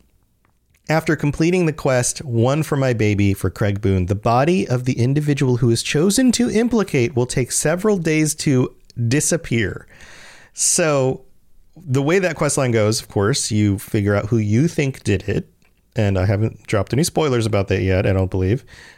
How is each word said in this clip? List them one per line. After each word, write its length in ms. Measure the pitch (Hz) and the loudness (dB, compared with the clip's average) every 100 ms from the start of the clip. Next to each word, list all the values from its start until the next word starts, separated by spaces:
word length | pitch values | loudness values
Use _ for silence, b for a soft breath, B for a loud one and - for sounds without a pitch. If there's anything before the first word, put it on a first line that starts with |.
| _ _ _ _ _ _ _ _ - | _ _ _ _ _ _ _ _ -2
After 280 | 156 160 151 | -2 0 0
completing 500 | 147 - 160 185 165 | 0 0 0 0 0
the 60 | |
quest, 520 | - 147 127 123 - | -2 0 0 0 -6
One 380 | 156 117 120 147 | -4 0 2 2
for 140 | 151 143 | 0 0
My 160 | 131 | 0
Baby 420 | 117 107 101 101 | 0 0 2 2
for 160 | 98 92 | 0 -4
Craig 300 | - 104 101 | -2 -2 0
Boone, 260 | 104 95 87 | 0 0 0
the 80 | |
body 540 | 104 117 120 147 185 - | -2 0 2 2 0 0
of 160 | 123 | -2
the 140 | 127 - | -2 0
individual 580 | 120 143 147 139 135 123 | 0 0 0 0 0 2
who 140 | 120 | 2
is 120 | 117 | 0
chosen 480 | - 147 190 202 254 | 0 0 2 2 2
to 180 | 226 240 | 2 0
implicate 640 | 202 233 233 190 135 117 127 | 0 0 0 0 0 0 0
will 100 | 123 | -2
take 240 | - 123 | -2 -4
several 480 | - 151 175 214 202 | -2 -2 0 0 0
days 360 | 160 156 156 - | 0 0 0 -2
to 380 | 160 127 127 - - - 117 | 0 2 0 -4 -16 -6 -2
disappear. 800 | 143 - 165 - 117 95 - - B B B B B B | 0 0 -2 -2 -2 -2 -6 -14 B B B B B B
So, 720 | - - - 160 143 131 135 - - _ - - - | -6 -2 0 2 2 0 -2 -10 -20 _ -20 -20 -16
the 260 | - 131 | -4 0
way 160 | 139 190 | 2 2
that 180 | 180 151 | 0 0
quest 200 | 147 151 | -2 0
line 140 | 127 | 2
goes, 300 | 113 104 113 | 2 2 0
of 80 | - | -4
course, 420 | 107 101 139 - | 0 0 0 -2
you 280 | 107 104 98 | 0 2 0
figure 360 | - 110 101 | -2 -2 0
out 120 | 101 - | 0 0
who 120 | 117 | 0
you 300 | 104 110 165 | 2 2 0
think 340 | - 139 - | 0 -4 -4
did 260 | - 95 98 | -2 -2 -2
it, 240 | - - _ _ _ _ | -4 -6 _ _ _ _
and 220 | - 104 95 | -2 0 2
I 60 | |
haven't 420 | 92 101 110 - - | 0 0 -2 -6 -4
dropped 260 | 104 95 | -4 -2
any 120 | 120 | -2
spoilers 420 | 175 - 156 120 110 | -2 0 0 0 0
about 220 | 98 95 | -2 0
that 140 | 95 | 0
yet, 240 | 95 92 104 | 0 0 0
I 60 | |
don't 180 | 95 95 | 0 -2
believe. 340 | 95 92 127 - B B | -2 0 -2 -4 B B